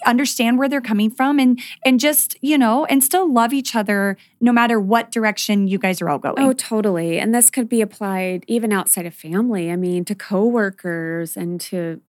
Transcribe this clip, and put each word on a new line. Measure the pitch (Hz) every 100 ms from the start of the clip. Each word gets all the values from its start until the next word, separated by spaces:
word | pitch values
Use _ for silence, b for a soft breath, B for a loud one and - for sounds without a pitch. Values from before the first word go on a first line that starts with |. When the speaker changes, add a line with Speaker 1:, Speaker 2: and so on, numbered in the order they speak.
Speaker 1:
understand | - 240 277 - 233 247
where | 269
they're | 277
coming | 233 208 214
from | - 262 294
and, | 254 247 B B 262
and | 254
just, | 294 302 - -
you | 277 302
know, | 233 240
and | 311 277
still | - 370 359
love | 247 233
each | 277 254
other | 233 202 202 196 196 b b
no | 240
matter | 240 233 226
what | 190 226 226
direction | 233 220 208 - 208 196
you | 190
guys | 190 185
are | 170
all | 143
going. | - -
Speaker 2:
Oh, | 269
totally. | 262 - 220 214 175 165 165
And | 220
this | 240 233
could | - 226
be | 233
applied | 202 - 196 190 185 185 -
even | 233 220
outside | 202 180 - 170
of |
family. | - 160 180 240 202 170
I | 175
mean, | 180 180
to | 175
coworkers | 196 - 190 226 240 202 190 180 170 165 165 165
and | - 170 175
to, | - 180 170 160 _